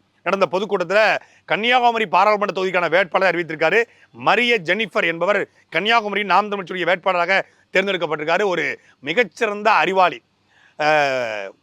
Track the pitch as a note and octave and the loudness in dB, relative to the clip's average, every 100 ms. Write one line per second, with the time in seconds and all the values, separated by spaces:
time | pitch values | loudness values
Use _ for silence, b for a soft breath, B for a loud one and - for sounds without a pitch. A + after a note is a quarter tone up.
0 | _ _ E3+ G3 F3+ F3 G3+ F#3+ F3 G3 | _ _ -4 0 0 0 -2 -4 0 2
1 | G#3+ D#3 b b - E3 A3+ B3+ A#3+ A3+ | 2 0 b b -4 -2 2 2 2 0
2 | G#3+ F3 G#3 G#3 G3+ F#3 F#3+ F3+ E3+ E3 | 0 2 4 2 0 -2 -2 0 2 2
3 | G3 F#3+ F#3+ E3+ E3 D#3+ D#3+ G3+ A#3 b | 2 2 0 0 -4 -2 0 2 -2 b
4 | b A#2 C3+ G3 A#3+ A#3 D#3+ F#3+ A3+ A3 | b -6 0 2 2 0 0 -2 -2 -2
5 | E3+ E3 F3 G3+ D#3+ b b D#3+ G3+ A#3 | -2 -2 -2 -2 -4 b b -4 0 0
6 | G#3 G3+ G#3 F3+ G#3+ G3+ E3+ F#3 E3 F#3 | 0 -4 0 2 0 -4 -8 -4 -2 0
7 | G3 F3+ E3+ F#3+ - b b F#3 G3 F#3 | 0 -2 0 0 -2 b b -2 0 -2
8 | E3 D3+ D3+ F3 G#3 F3 C#3+ A#2+ b b | -4 -4 -2 0 0 -2 -4 -6 b b
9 | C3+ F3 A3+ - A3 G#3 G#3 F#3+ D#3+ F#3+ | -6 -2 -2 -2 -6 -2 0 2 2 2
10 | F3+ C3 _ _ _ b b b D3+ D#3 | 2 0 _ _ _ b b b 2 2
11 | C#3+ C3 A#2 G#2+ G2 - | 2 0 -4 -6 -10 -14